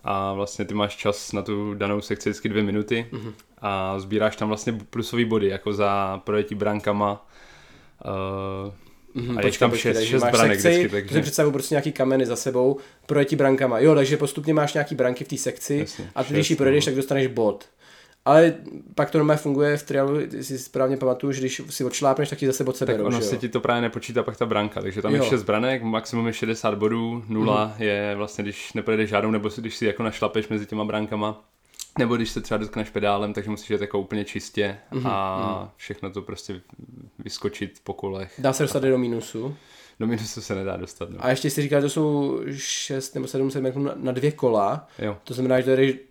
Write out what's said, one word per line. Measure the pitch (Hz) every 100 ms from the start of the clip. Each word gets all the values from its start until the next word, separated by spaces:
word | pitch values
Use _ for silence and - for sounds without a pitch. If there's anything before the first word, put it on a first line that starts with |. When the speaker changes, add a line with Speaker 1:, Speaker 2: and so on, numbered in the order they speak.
Speaker 1:
a | - 98 98
vlastně | 98 101 -
ty | 101
máš | 101 104 -
čas | 110 101 -
na | 104
tu | 95 104 104
danou | 101 101 104
sekci | - 104 -
vždycky | 101 -
dvě | 104
minuty | 104 104 104 117 117
Speaker 2:
Mhm. | 117 110 107 _ _
Speaker 1:
a | 107 98 95 98
sbíráš | 95 104 107 -
tam | 107
vlastně | 107 - 113 -
plusový | 117 107 120
body, | 117 110 98
jako | 95 -
za | 104 101 101 98 95
projetí | - 104 104
brankama, | 104 107 104 104 104 104 104 - - - - - - - _
eh, | - 98 95 98 98 95 98 98 - - - -
Speaker 2:
Mhm, | 120 120
Speaker 1:
a |
je | 101
Speaker 2:
počkej, | -
Speaker 1:
tam | 117
Speaker 2:
počkej, | 117 120
Speaker 1:
šest, | 110
Speaker 2:
takže | 110
Speaker 1:
šest | 127
Speaker 2:
máš | 120
Speaker 1:
branek | 120 113 101
Speaker 2:
sekci, | 170 175
Speaker 1:
vždycky, | 180
Speaker 2:
to | 104
si | 98
Speaker 1:
takže | 147
Speaker 2:
představuji | 147 - 151
prostě | 135 -
nějaký | 147 151
kameny | - 131 131 120
za | 117
sebou, | 135 123 127 139 - _ -
projetí | 147 139 147
brankama. | 135 135 135 113
Jo, | 147
takže | 151 135 147
postupně | 147 - 147
máš | 156 143
nějaký | 156 143
branky | 143 127 127
v | 131
té | 131
sekci | 127 - - 143
Speaker 1:
Jasně, | - - 95
Speaker 2:
a | -
ty, | 131
když | 151 147
ji |
Speaker 1:
šest, | 160
Speaker 2:
projdeš, | 135 147 147
Speaker 1:
no. |
Speaker 2:
tak | 135
dostaneš | 135 139 131
bod. | 123 107 101 - _ - - - _ -
Ale | 151 165 156 - - -
pak | - 143
to | 160
normálně | 151 151
funguje | 151 139 147 147
v |
trialu, | - 139 139 147 135
ty | -
si | 131 131
správně | - 135 131 135
pamatuju, | 131 123 143
že | 131
když | 131 - 156
si | -
odšlápneš, | 127 - 143 135 143
tak | 143
ti | 135
zase | 131
bod | 131 127
seberou, | 131 110
Speaker 1:
Tak | 107
ono | 120
Speaker 2:
že |
jo? | 110
Speaker 1:
se | 110
ti | 117
to | 123
právě | 110 120
nepočítá, | 117 113 - 117
pak | 110 110
ta | 113
branka, | 107 104 -
takže | 98 101
tam | 98
Speaker 2:
Jo. | 143
Speaker 1:
je | 123
šest | 123
branek, | 101 107 123 131
maximum | 113 110 113 117 117
je |
šedesát | 113 110 113 113
bodů, | 104 107 117 117 117 107
nula | 110 110 104 107
Speaker 2:
Mhm. | 110
Speaker 1:
je | 107 101 104 101
vlastně, | 104 -
když | 101 98 -
neprojedeš | 110 107 110 107
žádnou, | 104 107
nebo | 113 107
si, | 110
když | 113 -
si | 110
jako | 101
našlapeš | 113 - 107 110 104
mezi | 110 104
těma | 107
brankama, | 107 107 104 107 107 107 _ _ _ _ - -
nebo | 120 120
když | 113
se | -
třeba | - 107
dotkneš | 107 110 104
pedálem, | 104 101 101 104
takže | 104 101
musíš | 104 -
jet | 104
jako | 101 101
úplně | 95 107
čistě | 101 98 - - 101 98 -
Speaker 2:
Mhm, | 135 127
Speaker 1:
a | 98 98 95 95 95
Speaker 2:
mhm. | 98 _
Speaker 1:
všechno | - 101 98
to | 98
prostě | 90 98 - 92 _ - 120 123 110 -
vyskočit | 107 - 104 - 98 -
po | -
kolech. | 98 98 95 95 -
Speaker 2:
Dá | 131
se | 127
dostat | 147 147
Speaker 1:
A | 131
Speaker 2:
i |
do | 127
mínusu? | 123 117 110 110 123 147 - - - _
Speaker 1:
do | 113
minusu | 117 110 -
se | -
nedá | 98 95 92
dostat, | 90 - -
no. | 92
Speaker 2:
A | 123
ještě | 131 147
jsi | 143
říkal, | 143 143
že | 143
to |
jsou | 151 151 147 139 127 131 139
šest | - - - 135 131
nebo | 143 131
sedm | 135 135
segmentů | 135 131 131
na, | 139 -
na | 127
dvě | 127 147
kola. | 151 127 110 101 143 - -
Speaker 1:
Jo. | 107 101
Speaker 2:
To | -
znamená, | 123 127 127
že |
to | 127
jedeš | 131 135 131 -